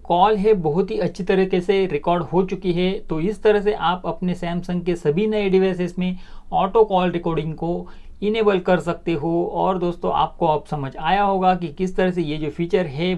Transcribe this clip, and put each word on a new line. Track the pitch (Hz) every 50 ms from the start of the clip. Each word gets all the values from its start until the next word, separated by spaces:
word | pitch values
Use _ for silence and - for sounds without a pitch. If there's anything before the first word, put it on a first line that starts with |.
| -
कॉल | - 170 175 190 208 220
है | 202 196 220 220 190
बहुत | 156 156 143 185 196 190
ही | 220 214
अच्छी | 180 160 - - 185
तरीके | 185 196 185 190 185 190 180
से | 180 - 196 196 190
record | 180 147 147 - 170 175 175 160
हो | - 160 180 196
चुकी | 185 202 - - 185 170
है। | 175 180 185 190 -
तो | - - - 156
इस | 160 208 214 - -
तरह | 214 208 208
से | 190 208 208
आप | - - 165 180 185 -
अपने | 175 160 - 185 180 175
Samsung | - 175 170 175 175 170 - 180 175 170
के | 180 170
सभी | 170 - 151 147 180 214
नए | 220 214 208 202 196
devices | 185 190 190 190 180 170 180 175 - 185
में | 180 180 185 185 - - - - - - -
auto | 165 180 196 185 226 214
call | 202 196 180 185 180
recording | 175 170 170 170 160 156 156 160 156
को | - 165 170 175 180 180 - - - - - - -
enable | 196 208 220 226 214 208 202 185
कर | 185 202 180 170
सकते | 143 175 170 - - 175 170
हो। | 143 147 165 165 170 175 - -
और | 170 170 185 190
दोस्तों | 180 180 175 170 - - 180 160
आपको | 143 156 160 - - 170
अब | 160 151 147 -
समझ | - 160 147 135 135 -
आया | - 160 160 175 202 202
होगा | 196 196 185 185 185 185
कि | 175 175 156 139
किस | - 185 185 185
तरह | - 185 185
से | 180 180 165
ये | 147 151
जो | 151 156 151
feature | 147 - 170 170 - 185 175
है | 156 127 147 170 185 185